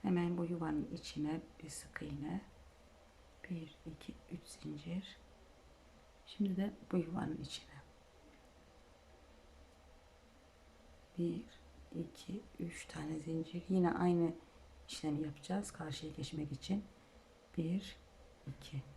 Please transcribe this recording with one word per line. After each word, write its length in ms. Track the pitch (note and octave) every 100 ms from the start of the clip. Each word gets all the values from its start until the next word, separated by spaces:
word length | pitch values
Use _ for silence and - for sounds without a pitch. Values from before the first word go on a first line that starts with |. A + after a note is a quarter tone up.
Hemen 360 | G3+ F3+ F3 E3+
bu 80 |
yuvanın 460 | E3+ E3+ D#3+ D3+ -
içine 500 | C#3 - D3+ D3 E3 - -
bir 60 | D3+
sık 320 | - - -
iğne. 400 | D3 C#3+ D3 F#3 - - - - - - - - - - -
Bir, 280 | F3 D#3+ -
iki, 300 | E3 D#3+ - - -
üç 160 | F3 -
zincir. 720 | - D#3 D3 D#3 F3+ - - - - - - - - - - - -
Şimdi 320 | - - G3+ F3+
de 160 | G3+ - -
bu 60 | F3+
yuvanın 440 | E3 F3+ - -
içine. 340 | C#3 - - - - - - - - - - - - - - - - - - - - - - - - - - - - - - - - - - - - -
Bir, 280 | E3+ E3+ - - - - -
iki, 480 | E3 D#3+ - - G3 - -
üç 260 | E3+ -
tane 340 | - D#3+ D3+ D#3
zincir. 440 | D3+ D#3+ D#3+ F3 -
Yine 220 | F#3 F3
aynı 420 | - F3+ F3 E3+ E3 - - - - -
işlemi 340 | - D#3 D3
yapacağız 500 | D#3 C#3+ - F#3+ G3+
karşıya 400 | - D#3+ C#3 D#3
geçmek 400 | - - D#3 D3
için. 340 | C#3 - G3+ - - - - - - - -
Bir, 400 | D#3+ F#3 G3+ - - - - - -
iki. 360 | C3+ - C#3 -